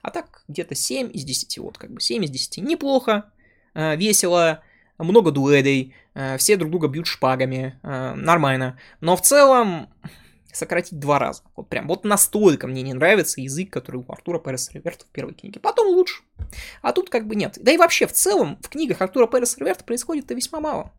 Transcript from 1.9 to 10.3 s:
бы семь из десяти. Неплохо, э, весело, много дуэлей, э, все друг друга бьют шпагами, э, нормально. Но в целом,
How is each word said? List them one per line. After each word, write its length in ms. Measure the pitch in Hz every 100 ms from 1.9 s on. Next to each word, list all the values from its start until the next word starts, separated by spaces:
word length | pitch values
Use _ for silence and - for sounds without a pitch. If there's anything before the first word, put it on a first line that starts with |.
бы 100 | 117
семь 240 | - 233
из 60 | 156
десяти. 300 | 127 - -
Неплохо, 720 | 233 320 277 262 254 208 - _ _ _ _
э, 220 | 160 156 151
весело, 680 | 214 202 180 175 165 156 _ _ _ -
много 320 | 165 220 175
дуэлей, 640 | 139 135 143 135 135 131 - _
э, 220 | - 135 131
все 180 | - 202
друг 140 | 156
друга 180 | 175 151
бьют 180 | 143 165
шпагами, 720 | - 131 131 131 131 131 127
э, 320 | 147 131 131
нормально. 640 | 139 151 170 143 131 127 127 - _
Но 160 | 156 180
в 60 |
целом, 680 | - 285 277 254 214 170 - _ - - _